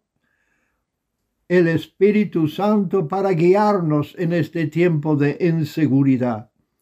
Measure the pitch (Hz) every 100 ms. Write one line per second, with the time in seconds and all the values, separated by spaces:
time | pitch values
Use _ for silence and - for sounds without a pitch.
0 | _ _ _ _ _ _ _ _ _ _
1 | _ _ _ _ _ 180 165 156 - -
2 | 202 214 202 175 156 - 202 214 185 196
3 | 151 190 196 165 175 202 208 202 160 151
4 | 147 - 170 175 - 170 156 160 175 156
5 | 156 147 143 - 175 165 147 - 143 135
6 | 135 127 123 107 - _ _ _